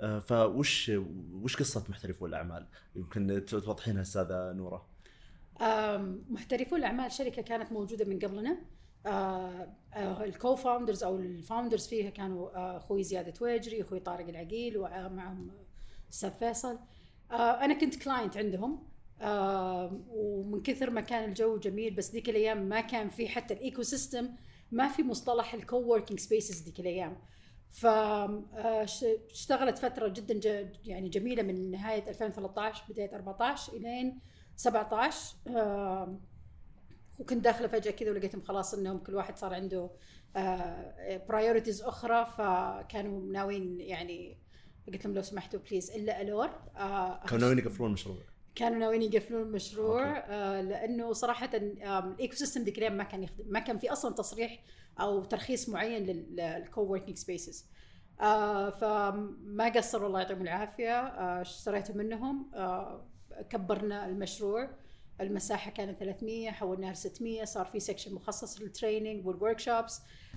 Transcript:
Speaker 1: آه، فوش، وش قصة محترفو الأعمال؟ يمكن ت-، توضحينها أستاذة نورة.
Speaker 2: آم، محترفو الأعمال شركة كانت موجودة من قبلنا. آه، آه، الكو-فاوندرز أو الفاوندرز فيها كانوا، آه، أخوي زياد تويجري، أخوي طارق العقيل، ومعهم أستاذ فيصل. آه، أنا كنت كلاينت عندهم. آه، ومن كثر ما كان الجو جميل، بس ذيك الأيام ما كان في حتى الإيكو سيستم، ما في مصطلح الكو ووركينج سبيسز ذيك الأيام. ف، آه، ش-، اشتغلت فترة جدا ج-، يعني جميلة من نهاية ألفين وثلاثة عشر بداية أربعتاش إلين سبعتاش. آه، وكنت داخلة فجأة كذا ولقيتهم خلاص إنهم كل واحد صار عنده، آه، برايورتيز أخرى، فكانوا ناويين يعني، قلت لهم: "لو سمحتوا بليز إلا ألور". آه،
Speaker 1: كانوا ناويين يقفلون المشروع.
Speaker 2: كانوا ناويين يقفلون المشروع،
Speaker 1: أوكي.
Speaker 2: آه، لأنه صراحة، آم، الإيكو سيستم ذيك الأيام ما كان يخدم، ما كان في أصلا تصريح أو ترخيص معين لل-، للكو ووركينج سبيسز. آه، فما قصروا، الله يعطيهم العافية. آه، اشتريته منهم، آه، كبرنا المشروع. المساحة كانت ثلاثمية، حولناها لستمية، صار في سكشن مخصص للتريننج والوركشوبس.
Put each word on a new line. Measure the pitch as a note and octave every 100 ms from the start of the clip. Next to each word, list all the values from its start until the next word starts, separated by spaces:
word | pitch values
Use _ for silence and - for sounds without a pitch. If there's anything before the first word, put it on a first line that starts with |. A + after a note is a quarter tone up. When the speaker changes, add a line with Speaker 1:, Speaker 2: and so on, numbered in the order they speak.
Speaker 1:
آه، | G#2+ G#2+
فوش، | - A#2 A2 A2 D3 - - G2+ F2+ F2+ E2
وش | F#2 A#2+ -
قصة | C#3 A2 G2
محترفو | F#2+ F2+ F2+ E2+
الأعمال؟ | D#2+ E2+ D#2+ D#2+ - - G2+
يمكن | E2+ A2 G2 G2 G2
ت-، | G#2+
توضحينها | G2+ G#2 A2+ G2
أستاذة | F#2 G2+ F2+ F#2 F#2
نورة. | F#2 F2+ F2+ - - - - - - - -
Speaker 2:
آم، | A3+ A3 G#3+ G3+ G3 F#3+ -
محترفو | A#3 - B3 B3+ F4
الأعمال | B3 B3 B3+
شركة | - B3+ -
كانت | G#3+ A3+ A3
موجودة | A3 G3+ A3 G3
من | F#3+
قبلنا. | G3 G3 A#3+ F4+ - - - - A3
آه، | G3 F#3+ F#3 F#3 F3+ F3 - -
آه، | G#3+ G3 F#3
الكو-فاوندرز | G#3+ - B3 C4 B3+ B3 A#3 G3
أو | F#3 F#3+
الفاوندرز | F3+ F3 - A3+ A#3+ A3 -
فيها | A3+ G3+
كانوا، | G3+ F#3+ F3+ F3 F#3
آه، | F#3 F3+
أخوي | - G3
زياد | F#3+ F#3+ E3+
تويجري، | - A#3+ A#3 A#3 A3
أخوي | F#3 F#3
طارق | F3+ F3 E3+
العقيل، | E3+ E3+ A3+ A#3+ G#3+
ومعهم | F3+ F3+ F#3 F#3 F3+ F#3 F3+ G3 - - - - -
أستاذ | - G3
فيصل. | - A#3 - B3+ A#3 - - - - -
آه، | A#3
أنا | A#3 A#3+ C#4
كنت | D4 D#4 -
كلاينت | C#4 B3+ G#3 G3+
عندهم. | G#3+ F#3 A#3+ D#4 - - - -
آه، | G#3 G#3 F#3+ F#3+ F#3 F3+ F3+ G3+ B3+
ومن | A3 G#3 G3+ G3+ G#3
كثر | A#3+ C4 C4
ما | A3+
كان | G#3 A#3+ A3
الجو | G3 A3 G#3+
جميل، | G3+ G3+ A3
بس | F#3+ F#3+
ذيك | A3+ A#3
الأيام | G#3+ G#3+ G#3+ F#3+
ما | G#3+
كان | A3+ A#3+ G#3
في | - A3
حتى | B3 -
الإيكو | G3+ C4 -
سيستم، | A#3 C4+ - B3 B3 - - - -
ما | A#3 C4+
في | C#4
مصطلح | B3+ A3 - A#3+ A#3
الكو | A3+ - B3
ووركينج | A#3+ A3 G#3+ G3
سبيسز | - A3 G#3 E3+
ذيك | D#3+ -
الأيام. | F3+ F3+ E3 F#3 - - - - -
ف، | - A3+
آه، | A3 G#3+ G#3 G3+ G#3 - A3 A3+ A3 G#3
ش-، | - A#3 A3 -
اشتغلت | - - C4 C4 C4+
فترة | B3+ B3+ G#3+
جدا | F#3+ G#3
ج-، | G#3+ G#3 G#3 F#3+ - -
يعني | F#3 F#3
جميلة | G3 A#3 A#3+
من | G3 F#3 F#3
نهاية | G3 G#3+ A3 G#3
ألفين | F#3+ A3
وثلاثة | G3+ F#3+ G#3
عشر | G#3+ G#3+ -
بداية | G#3 G3 G3
أربعتاش | F#3+ G3 A#3+ C#4+ -
إلين | - A3+ B3 B3+ B3+ - - - -
سبعتاش. | B3 A3 G#3+ G#3+ B3+ - - - A3+
آه، | A#3+ G#3 G3+ G3 F#3+ F#3 F#3+ - - - - - - - - - -
وكنت | C4 A#3+
داخلة | A#3 A3+ A#3
فجأة | A3+ G#3
كذا | G3+ G#3+
ولقيتهم | G3+ F#3+ G3+
خلاص | - G3 F#3+
إنهم | G3+ F#3+ F#3
كل | F#3+ G3
واحد | F#3+ -
صار | F#3+
عنده، | F3+ F#3+ F#3 F3 - - - - G3
آه، | F#3+ F3+ F3 - - - F#3+ F#3+ F#3+
برايورتيز | G#3+ A3 A3+ A3+ G3
أخرى، | A#3 - A#3+ A#3 A#3 -
فكانوا | G3+ F3+ F#3+ F#3+ - G#3+ G#3 G3 F#3+
ناويين | G3 G3 G3+ F3+ F3
يعني، | F#3 E3+ F3 E3+ F3+ - - - - - -
قلت | F#3+ G#3
لهم: | G3
"لو |
سمحتوا | F#3+ G3 - G3
بليز | - F#3+ F3+
إلا | A3 G#3 G3+
ألور". | G3+ G#3 C#4+ - - -
آه، | G3 G3 F#3 - -
Speaker 1:
كانوا | A#2
ناويين | B2 B2+
يقفلون | A2+ G2 A#2
المشروع. | G2+ G2+ F#2 - - - -
Speaker 2:
كانوا | A#3 A#3
ناويين | A3 A3+
يقفلون | A3 G#3+ G#3 A#3
المشروع، | A3 G#3 - G3+ A3 A#3 C#4+ D4
Speaker 1:
أوكي. | -
Speaker 2:
آه، | G#3 G3 G3
لأنه | F#3+ G3+ A3+ A#3+ A#3
صراحة، | G#3+ A#3+ A#3 B3+ A3
آم، | G#3 G3+ G3+ F#3+ F#3
الإيكو | - B3 -
سيستم | C#4 C4
ذيك | G3+ G#3
الأيام | A3 G3+
ما |
كان | G3 F#3+
يخدم، | F#3+ - -
ما | G#3+
كان | A3+ A3
في | A#3+
أصلا | C#4 B3+ -
تصريح | G3 G#3 A#3 A#3 - - - -
أو | G3+ G3+
ترخيص | F#3+ A3 - B3 -
معين | F#3 A3 A3+
لل-، | F#3+ E3+ - F3
للكو | E3 E3+ - A3+
ووركينج | G3 F#3+ F#3+ F#3+
سبيسز. | - F3 - - - - - - - -
آه، | G#3+ G#3+ G#3 G3+ G3
فما | G3 G#3+ G#3+ G3+ G3+ G#3 - G3+ G#3 A3+
قصروا، | A3+ A3+ A3+ G3+
الله | F#3+
يعطيهم | F#3 F#3+
العافية. | F3+ F3+ G#3 A#3 A#3 A#3+
آه، | B3+ F#3+ F3+ F3+
اشتريته | F3+ - G#3+ G3+ G3+
منهم، | G#3 G#3+ A3+ C4 C#4 - F#3+
آه، | F#3 F#3 F#3+ - - - - - -
كبرنا | A3+ F#3 G#3 G#3 G3+ G3
المشروع. | F#3+ F#3+ - G3+ A3 C4+ - - - - -
المساحة | G3 G3 - G3+ G3+
كانت | - G3 F#3
ثلاثمية، | G3 G3 A3 A3+ A3+
حولناها | G#3+ F#3+ F#3 F#3+
لستمية، | F3+ F#3+ - A3+ A3+
صار | G#3+ G#3 F#3+
في | G#3+
سكشن | - G3 G#3
مخصص | F#3+ - G3+ A#3 -
للتريننج | G#3+ - A3 G#3+ A3 G#3+ F#3
والوركشوبس. | F3+ G#3+ A3+ B3+ A#3 E3+ - - - -